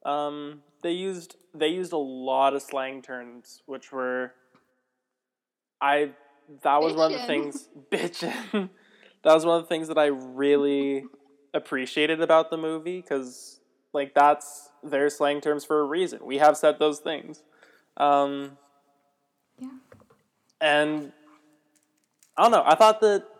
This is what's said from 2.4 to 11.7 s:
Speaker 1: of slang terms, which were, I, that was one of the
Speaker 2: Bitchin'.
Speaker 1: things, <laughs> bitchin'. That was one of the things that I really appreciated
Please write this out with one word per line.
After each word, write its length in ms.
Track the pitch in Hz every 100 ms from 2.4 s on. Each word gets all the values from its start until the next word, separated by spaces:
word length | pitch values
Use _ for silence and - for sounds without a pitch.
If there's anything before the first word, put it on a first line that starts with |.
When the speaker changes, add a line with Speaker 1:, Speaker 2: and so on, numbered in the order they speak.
| 135
Speaker 1:
of 80 | 139
slang 400 | - 139 131 135
terms, 600 | 127 127 120 120 - - -
which 240 | 135 -
were, 420 | 135 127 127 127 _ _ _ _ _ _ _ _ _ _ _ _ _ _ -
I, 320 | 143 147 147 131 _ _ _ 143
that 180 | 147 143
was 140 | 160
one 180 | 156 160
of 60 | -
the 60 | -
Speaker 2:
Bitchin'. 0 |
Speaker 1:
things, 420 | 185 147 139 - -
<laughs> 100 | 135
bitchin'. 800 | - 175 170 170 240 220 214 185 _ _ _ _ _
That 100 | 165
was 100 | 160
one 120 | 165 170
of 60 |
the 40 | 165
things 200 | 165 160
that 100 | 156
I 80 | 147
really 1000 | 135 131 127 143 143 143 139 139 139 131 - _ _ _
appreciated 680 | 156 -